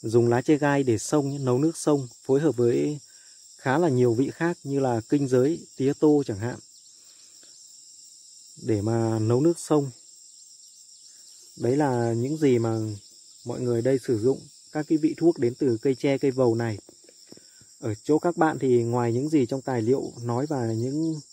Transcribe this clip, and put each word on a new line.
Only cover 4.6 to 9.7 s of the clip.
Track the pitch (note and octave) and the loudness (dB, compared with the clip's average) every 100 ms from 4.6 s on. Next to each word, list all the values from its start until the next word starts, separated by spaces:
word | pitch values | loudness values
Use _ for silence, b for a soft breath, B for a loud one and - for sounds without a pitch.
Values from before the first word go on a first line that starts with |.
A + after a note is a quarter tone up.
như | C#3 C#3 | -6 -2
là | C3+ A2+ - | 0 -2 -2
kinh | D3 C#3 | -2 2
giới, | B2+ C3+ E3 - - | 2 2 -2 -10 -4
tía | C3+ C#3+ | -2 2
tô | D#3 D3 C3+ | 4 4 0
chẳng | G2+ | -4
hạn, | A#2 - - - - B B B B B B B - - - - - - - - - - | -6 -8 -16 -20 -20 B B B B B B B -20 -20 -20 -20 -20 -20 -20 -20 -20 -12
để | B2 G#2+ | -4 -2
mà | G#2 A#2 A2+ A2+ | -2 -2 0 -2
nấu | A2 A#2+ | 0 2
nước | D#3+ E3+ | 2 0
xông. | - | -2